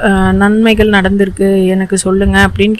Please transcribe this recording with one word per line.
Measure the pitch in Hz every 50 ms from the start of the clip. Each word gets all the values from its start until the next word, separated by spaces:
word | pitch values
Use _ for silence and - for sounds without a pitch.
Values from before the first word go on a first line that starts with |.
அஹ், | - 196 196 190 190 190
நன்மைகள் | 190 190 202 202 214 220 226 226 220 214 214 214
நடந்திருக்கு, | 208 196 185 190 202 202 196 190 180 - 196 196 196 190 185
எனக்கு | 185 190 190 190 180 196 185
சொல்லுங்க" | - 190 190 196 196 196 196 196 196 190
அப்படின்னு | - - 196 214 214 214